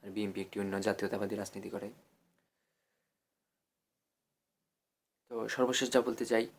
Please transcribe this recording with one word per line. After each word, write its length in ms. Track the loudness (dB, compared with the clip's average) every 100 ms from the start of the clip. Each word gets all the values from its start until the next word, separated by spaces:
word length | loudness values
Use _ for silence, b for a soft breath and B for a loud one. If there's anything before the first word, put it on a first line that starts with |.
আর 80 | -6
বিএনপি 300 | -4 -4 -4
একটি 160 | -6 -4
অন্য 140 | -2 0 0
জাতীয়তাবাদী 480 | 0 0 -2 -2 -2
রাজনীতি 340 | -4 -8 -8
করে। 180 | -8 -8 -12 _ _ _ _ _ _ _ _ _ _ _ _ _ _ _ _ _ _ _ _ _ _ _ _ _ _ _ _ _ _ _ _ _
তো 40 | -4 -4
সর্বশেষ 400 | 2 4 4 4
যা 60 | 4
বলতে 240 | 4 -2 2
চাই 180 | 2 2